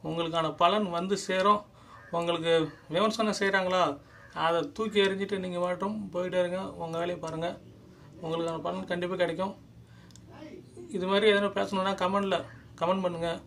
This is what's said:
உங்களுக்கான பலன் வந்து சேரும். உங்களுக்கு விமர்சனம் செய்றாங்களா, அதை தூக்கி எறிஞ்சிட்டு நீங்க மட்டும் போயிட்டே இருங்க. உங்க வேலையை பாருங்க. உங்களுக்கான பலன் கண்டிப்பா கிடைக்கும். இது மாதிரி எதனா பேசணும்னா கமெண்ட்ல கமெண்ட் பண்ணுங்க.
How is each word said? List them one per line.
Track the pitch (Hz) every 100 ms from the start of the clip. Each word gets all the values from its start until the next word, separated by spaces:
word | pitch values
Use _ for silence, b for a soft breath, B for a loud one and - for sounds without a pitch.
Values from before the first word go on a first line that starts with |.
உங்களுக்கான | 160 165 165 165 160
பலன் | 143 175 208 202
வந்து | 170 185 196
சேரும். | - 185 196 208 - B B B -
உங்களுக்கு | 170 170 170 165 165 156 - -
விமர்சனம் | 160 214 220 214 196
செய்றாங்களா, | 196 190 185 185 160 143 B B B
அதை | 170 165 165 147
தூக்கி | - 220 202
எறிஞ்சிட்டு | 196 190 196 196
நீங்க | 185 175
மட்டும் | 180 180 196 214 196
போயிட்டே | 175 180 180
இருங்க. | 175 185 190
உங்க | 170 165 160
வேலையை | 175 175
பாருங்க. | 160 160 170 190 - - - B B -
உங்களுக்கான | 165 165 165 160
பலன் | 160 185
கண்டிப்பா | 185 175 175 185
கிடைக்கும். | 175 165 196 214 - - B B B B - - 311 - - - -
இது | 202 185
மாதிரி | 196 220
எதனா | 202 202
பேசணும்னா | 196 196 196 190
கமெண்ட்ல | 190 185 196 196 170 - - - -
கமெண்ட் | 170 190
பண்ணுங்க. | 180 170 170 160